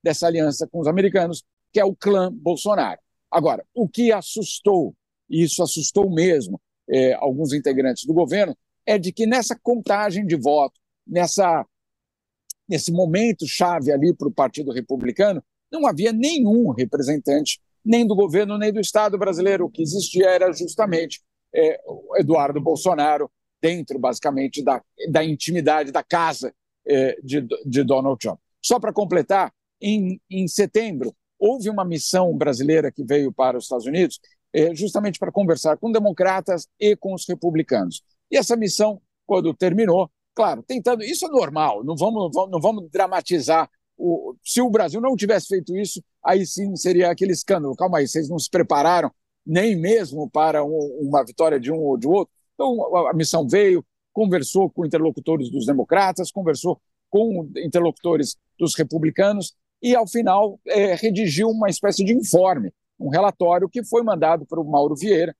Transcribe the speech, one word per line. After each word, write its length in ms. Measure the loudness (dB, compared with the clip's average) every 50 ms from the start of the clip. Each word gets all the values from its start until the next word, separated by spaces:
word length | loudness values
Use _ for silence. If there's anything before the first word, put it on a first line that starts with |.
dessa 240 | -2 -2 -2 0 0
aliança 400 | 0 2 2 0 0 -2 -4 -8
com 140 | -6 -6 -4
os 60 | -2
americanos, 580 | 0 0 2 2 2 2 0 -2 -2 -6 -10 _ _ _ _ _ _
que 60 | _ 0
é 40 | 0
o 100 | 0 -2
clã 380 | _ 0 0 2 2 0 -2
Bolsonaro. 680 | -6 -6 -4 -4 -4 -2 -2 0 0 0 0 -2 -6 _ _ _ _ _ _ _
Agora, 340 | -2 0 0 0 -2 -2 -8 _ _
o 140 | -4 -4 -2
que 240 | 0 2 2 2
assustou, 800 | 2 2 -2 -8 -8 -8 -8 -8 -10 0 _ 2 4 4 2 -2 -6 _ _ _ _ _ _ _
e 140 | 0 0
isso 200 | 0 0 2 -2
assustou 460 | -2 -2 -2 -6 -6 -2 2 2 2 2
mesmo, 500 | 2 2 2 4 2 2 0 -4 -10 -12 _ _ _ _ _ -2
é, 240 | 0 2 4 2 2
alguns 380 | 0 -2 -2 -2 -2 -2 -2
integrantes 520 | -2 -2 0 0 0 2 0 0 -2 -2 -4
do 80 | 0 2
governo, 420 | 2 2 2 2 0 0 0 -2 _ _ _ _ _ _
é 120 | 0 0 0
de 140 | 0 -4
que 140 | -2 0 0
nessa 300 | 2 2 0 0 -2 -6 -4
contagem 640 | _ -2 -2 0 0 0 0 0 0 -2 -2 -2 0
de 80 | 0 -2
voto, 380 | 0 2 2 2 2 2 0 _ _ _ _ _ _ _
nessa, 580 | -4 -2 0 0 0 2 2 2 2 2 0 -2 _ _ _ _ _ _ _ _ _ _ _ _ _ _ _ _ _ -20 _ _ -6
nesse 220 | -4 -4 -2 -2
momento 540 | 0 0 2 2 2 2 2 0 0 -2 -6
chave 460 | -8 -2 0 0 0 0 0 0 0
ali 220 | 2 2 2 2 2
pro 160 | _ -4 -4
Partido 400 | 0 0 0 0 -2 -6 -8 -6
Republicano, 680 | -6 -6 -6 _ -6 -4 -4 -4 0 0 0 0 0 -4 _ _ _ _ _ _
não 160 | -4 -2 0
havia 260 | 0 0 0 -2 -2
nenhum 580 | 0 0 0 0 2 2 2 4 4 4 2 2
representante 880 | 0 -2 -4 -2 -2 -2 -2 -2 -2 -2 0 0 0 0 0 -2 -6 _ _ _ _ _ _
nem 220 | 2 2 4 4
do 80 | 2 2
governo, 420 | 2 2 2 2 0 0 0 -4 -2
nem 140 | -2 -2
do 80 | -2 -2
Estado 360 | -4 0 2 2 2 2 0
brasileiro. 480 | 0 -2 -2 -2 0 0 0 2 0 -2
O 60 | -4
que 120 | -4 -6
existia 460 | -6 -4 -4 -6 -6 -2 2 4 4 6
era 240 | 6 6 4 4
justamente, 680 | 2 -2 -8 -6 -2 -2 0 0 0 -2 -2 -4 -10 -16 _ _ _ _ _ _ 2
é, 260 | 2 4 4 2 -2 -10
o 300 | -16 -16 -16 -12 -2 0
Eduardo 440 | 0 4 4 4 2 2 0 -2 -2
Bolsonaro 680 | 0 -2 -2 0 0 0 0 2 2 2 2 0 -2 -6 _ _ _ _ _ _
dentro, 360 | -2 -2 -2 -2 -6 -8 -6 -2
basicamente, 640 | -2 -2 -2 0 -4 -2 -2 -2 -4 -4 -4 -2
da, 200 | 0 0 0 -2 _ _ _ -10 -6 0
da 120 | 0 0 0
intimidade 680 | 0 -4 -4 -4 -4 -4 0 2 2 2 2 0 -2
da 100 | -4 -4
casa, 500 | -2 _ 0 0 0 0 -2 -4 -8 -10 _ _ _ _ _ _ _
é, 300 | 0 2 2 2 0 -2 -6
de, 240 | -8 -4 -4 -4 -2 -4 -8 -6 -6
de 180 | -2 0 0 2
Donald 340 | 4 2 2 2 0 -2 -2
Trump. 220 | -4 -8 -8 _ _ _ _ _
Só 180 | 0 0 0 0
pra 120 | 0 -2
completar, 600 | -2 -2 -2 2 0 0 2 2 0 0 0 -2 _ _ _ _ _ _
em, 400 | -4 -2 -2 -2 -2 -4 -6 -8 _ _
em 180 | -6 -4 -4 -2
setembro, 640 | 0 0 -2 2 _ -2 -2 -2 -6 -6 -6 -8 -8 _ _ _ _ _
houve 320 | 2 2 2 0 -4 -4
uma 140 | -4 -2 -4
missão 520 | -2 -4 -4 -4 0 0 2 2 2 2
brasileira 540 | 0 0 -2 0 0 0 2 2 2 2 0
que 140 | -6 -8 -4
veio 280 | 0 0 2 2 0
para 240 | 0 0 0 0 0
os 80 | -2 -6
Estados 220 | -6 -6 -6 -4
Unidos, 320 | -2 0 0 0 0 -2 -10 _ _ _ _ _ _
é, 220 | 0 2 2 2 0
justamente 440 | -2 -6 -4 -2 -2 -4 -4 -4 -4
pra 120 | -8 -4
conversar 460 | -2 0 2 2 0 2 2 0 0
com 160 | 0 -2 -2
democratas 760 | 0 2 2 0 2 2 2 2 2 0 -2 -2 -4 -4 -4 _ _ _
e 180 | 2 2 2
com 180 | 2 -2 -8 -8
os 120 | -8 -6 -8
republicanos. 760 | -8 -2 -2 0 0 0 0 0 0 0 0 -2 -6 -12 _ _ _ _ _ _
E 60 | 0
essa 200 | 0 2 2 0
missão, 440 | 0 0 -2 0 0 0 0 0 -4 _ _ _ _ _
quando 260 | 0 0 0 2 0 -2
terminou, 560 | _ 0 0 2 2 2 4 2 2 2 -2 _ _ _ _ _
claro, 280 | 0 0 0 0 -4
tentando, 400 | -8 -8 -8 -2 0 0 0 0
isso 240 | -4 -6 -6 -6 -6
é 20 | 0
normal, 540 | 0 0 0 0 0 0 0 0 0 -2 -4
não 120 | -6 -2
vamos, 340 | -2 0 0 0 -2 -4 -2
vamos, 180 | -2 -2 -2 -2
não 100 | -4 0
vamos 300 | 0 0 0 0 -10 -6
dramatizar. 760 | -2 -2 -2 0 0 -4 -2 -2 -2 -2 2 2 2 2 2 -2 _ _ _ _ _
O, 380 | -4 -2 -2 -2 -2 -6 -12 -14 _ _
se 160 | -4 0 0
o 100 | 0 2
Brasil 300 | 0 -2 -2 -4 -4 -4
não 160 | -2 -2 -2
tivesse 320 | -2 -2 -2 -2 -2 -2 -4
feito 280 | -6 -6 -6 -6 -6
isso, 260 | -6 -6 -8 -8 -14 -16 _ _ _ 0
aí 220 | 0 2 2 0
sim 280 | -2 -6 -6 -6 -6 -6
seria 340 | -4 -2 0 2 2 2 2
aquele 220 | 0 -2 -2 -2
escândalo. 420 | -2 -4 0 -2 -2 0 0 -6 -4
"Calma 220 | -2 -2 0 0 0
aí, 100 | 0 0
vocês 200 | -2 -4 -4 -4
não 100 | -6 -6
se 100 | -6 -2
prepararam 600 | 0 0 0 2 2 2 4 4 2 2 0 -2 _ _ _ _ _ _ _
nem 300 | -2 0 2 2 2 0
mesmo 540 | 0 2 2 2 2 2 -2 -8 -8 -10 -4
para 340 | 0 2 2 2 2 0 -2
um, 340 | 0 -2 -2 -4 -4 -6 -6
uma 240 | -4 0 2 0 0
vitória 360 | 0 -2 0 2 2 2 0
de 100 | -2 -2
um 80 | -4 -2
ou 200 | 0 0 0 0
de 80 | 2
outro?" 260 | 2 2 2 0 _ _ _ _ _ _
Então, 420 | -2 -2 0 0 -2 -2 0 0
a, 140 | 0 0 0
a 40 | 0
missão 320 | 0 0 0 0 -2 0 2
veio, 360 | 2 4 4 4 4 2 0 _ _ _ _ _
conversou 580 | _ -2 0 2 0 0 -2 0 0 0 0 0
com 140 | _ -4 -4
interlocutores 640 | -2 0 0 0 0 -2 -2 -4 -2 -2 -2 -2 -4
dos 160 | -4 -4 -2
democratas, 640 | 0 0 0 2 _ 2 2 2 2 0 -4 -6 -6
conversou 500 | _ -4 -2 -2 -2 0 -2 -4 -4 _ _ _ _ _ _ _
com 400 | 2 2 2 2 -2 -4 -8 -8 -10
interlocutores 800 | -8 -8 -2 0 0 0 0 -2 _ -2 0 0 0 0 -4 -6 _ _ _ _ _
dos 160 | -4 -4 -2
republicanos 800 | -2 -4 -2 -2 -2 -2 -2 0 2 2 2 2 -2 -6 -10 _ _ _ _ _ _
e, 120 | 0 2 2
ao 120 | 2 2
final, 520 | 0 -2 -2 0 2 4 2 2 0 -2 _ _
é, 280 | 0 2 2 2 2 0
redigiu 540 | 0 0 -2 0 0 0 0 0 0 0 0
uma 180 | 0 0 0 0
espécie 360 | 0 0 0 0 0 0 0
de 100 | 2 2
informe, 580 | 0 2 4 4 4 4 4 2 0 -4 -8 _ _ _ _ _ _
um 100 | -6 -2
relatório 600 | 0 2 2 2 0 _ 2 2 4 2 0 -2
que 140 | _ -8 -6
foi 180 | 0 0 0
mandado 440 | 2 2 0 2 2 2 2 0 -2
pro 180 | _ -6 -6 -4
Mauro 300 | 0 2 2 2 2 0
Vieira. 400 | -2 0 2 2 2 2 -2 -4